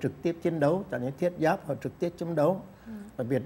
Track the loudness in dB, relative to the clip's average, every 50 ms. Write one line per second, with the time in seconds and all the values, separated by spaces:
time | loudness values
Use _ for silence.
0 | -2 -4 -2 -2 -2 -2 -2 0 0 0 2 4 4 4 4 2 0 -4 -6 -4
1 | -4 -4 -2 0 -2 -2 0 2 2 4 2 2 0 -4 -4 -4 -4 -6 -6 -4
2 | -4 -4 -4 -4 -4 -2 2 4 4 4 4 2 -2 -12 -18 -18 -16 -14 -14 -14
3 | -14 -10 -6 -4 -2 0 0 0 0